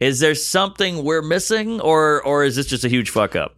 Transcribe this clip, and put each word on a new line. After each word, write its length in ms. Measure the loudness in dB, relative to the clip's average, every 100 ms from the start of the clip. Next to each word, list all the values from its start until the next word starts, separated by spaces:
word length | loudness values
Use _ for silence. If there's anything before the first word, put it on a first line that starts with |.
is 200 | -2 2
there 140 | 2
something 720 | 2 0 0 -2 -2 -4 -2
we're 160 | -2 -2
missing, 580 | 0 -2 0 -2 -2 -2
or, 400 | 2 4 4 2
or 200 | 0 2
is 120 | 2 0
this 100 | -4
just 160 | -2
a 60 | 0
huge 220 | 0 0
fuck 260 | 0 0 -2
up? 200 | -6